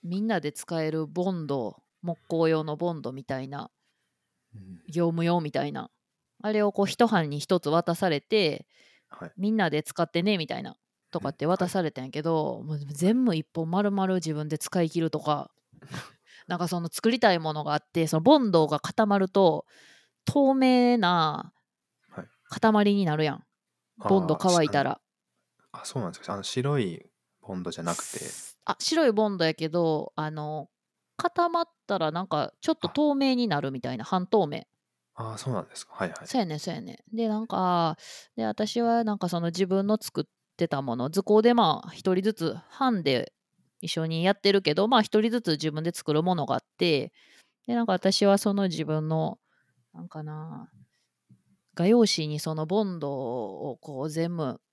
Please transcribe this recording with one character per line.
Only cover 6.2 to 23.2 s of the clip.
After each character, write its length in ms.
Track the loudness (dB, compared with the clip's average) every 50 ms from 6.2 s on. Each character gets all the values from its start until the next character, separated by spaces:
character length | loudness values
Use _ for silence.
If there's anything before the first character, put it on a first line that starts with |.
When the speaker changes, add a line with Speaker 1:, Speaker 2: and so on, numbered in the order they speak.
| _ _ _ _
Speaker 1:
あ 100 | -6 -2
れ 120 | 0 2 0
を 100 | 0 2
こ 100 | 0 -2
う、 20 |
一 220 | -2 2 2 2 4
班 220 | 4 2 0 0
に 100 | -4 -8
一 220 | -2 0 0 0
つ 80 | 2 2
渡 260 | 2 2 2 0 -2
さ 140 | 0 0 0
れ 100 | 0 0
て、 480 | -2 _ 2 2 2 2 0 -2 -10 _ _ _ _ _ _ _ _ _ -18
Speaker 2:
は 140 | -14 -14 -14
い。 40 | _ -4
Speaker 1:
「み 140 | -2 0
ん 60 | 0 2
な 120 | 2 2
で 140 | 0 -2 -4
使 180 | -4 -2 -4
っ 80 | -4 -2
て 140 | _ -2 0
ね」 140 | 0 0 0
み 80 | -2 -6
た 100 | -6 -8
い 60 | -8
な、 140 | -12 -16 _ _ _ _ _ _ _
と 80 | -10 -6
か 100 | -6 -6
っ 40 | -6
て 120 | _ 0
渡 220 | 0 0 0 0 -2
さ 140 | 0 -2
れ 100 | -2 -2
た 100 | -4 -6
ん 40 | -14
や 60 | -10
け 100 | -8 -6
ど、 400 | -2 0 0 0 0 -2 -4 -8 -8
Speaker 2:
う 20 |
ん、 40 | -8
は 80 | -8 -8
い。 80 | -8
Speaker 1:
も 60 | -10
う 20 | -6
全 320 | 0 2 2 4 4 2
部 100 | 2 2
一 80 | 0 -2
本 260 | _ _ -6 -4 -2
丸 220 | -2 0 0 0
々 240 | 0 0 0 0 0
自 180 | 0 -2 -2 -4
分 140 | -4 -4 -4
で 100 | -4 -6
使 240 | -6 -4 0 0
い 80 | 0 0
切 120 | 0 0
る 100 | -2 0
と 80 | -2 -4
か、 320 | -2 -2 -2 -2 -2 -10 _ _ _ _ _ -20
Speaker 2:
は 60 | -20 -14
い。 20 | -14 -14 -14 -14 -20 _ _ _ -20 -20 -8 -8
Speaker 1:
な 80 | -4
ん 40 | -4
か 100 | -2 -2
そ 100 | -2 -4
の 80 | -4 -6
作 220 | -8 0 2 2
り 80 | 2 6
た 140 | 6 4 4
い 60 | 4
も 120 | 2 -2
の 140 | -4 -4 -2
が 80 | 0 -2
あ 40 | -2
っ 80 | _
て、 220 | _ _ 0 0 2
そ 100 | 2 4
の 40 |
ボ 180 | 8 8 8 8
ン 120 | 8 6
ド 160 | 6 6 6 6
が 120 | 2 -2
固 260 | _ -4 0 0 2
ま 140 | 2 4 2
る 80 | 2 2
と、 380 | _ 6 6 6 6 4 -4 _ _ -20 -20 -20 -20 _ _ _ _ _ _
透 300 | -2 2 4 4 6 4
明 440 | 4 4 6 6 6 6 4 4 4
な 540 | 2 2 2 2 2 0 -2 -4 -10 -12 _ _ _ _ _ _ _ _ _ _ _ _
Speaker 2:
は 120 | -16 -16
い。 60 | -16 -16 _ _ _
Speaker 1:
塊 480 | _ -8 0 2 4 4 6 4 4 4
に 80 | 2 2
な 140 | 0 0
る 80 | 0